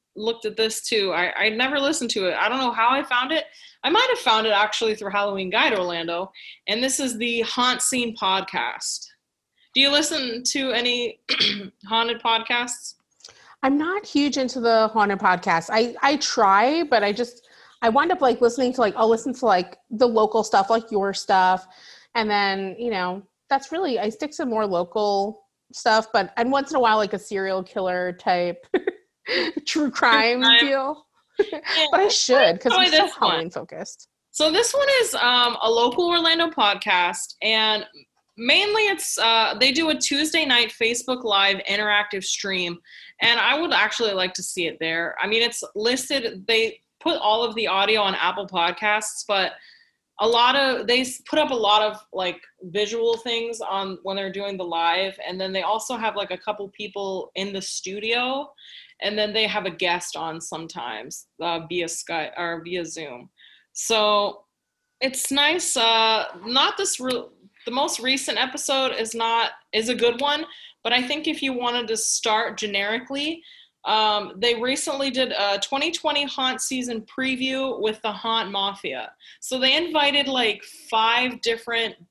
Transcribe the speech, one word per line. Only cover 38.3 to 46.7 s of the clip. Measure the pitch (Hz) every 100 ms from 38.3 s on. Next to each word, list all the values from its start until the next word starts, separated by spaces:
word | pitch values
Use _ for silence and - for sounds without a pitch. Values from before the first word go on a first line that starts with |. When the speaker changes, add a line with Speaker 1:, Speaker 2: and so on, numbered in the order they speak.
| -
Speaker 1:
mainly | 240 330 415 427
it's, | 415 392 - -
uh, | 226 226 220 208
they | 262
do | 269 320
a | 302
Tuesday | - 285 302 330 294
night | 240 226 -
Facebook | 226 240 - 254
Live | 240 196 196 196 -
interactive | 202 208 208 208 196
stream, | 196 - 202 185 175 175 - - - -
and | 226 226
I | 214 285
would | 339
actually | 226 208 - 226
like | 190 185
to | 185
see | 190 - 165
it | 156
there. | 160 165 170 -
I | 190
mean, | 226
it's | 233 - - 202
listed, | 220 262 - 277 233 190 196
they | 226 226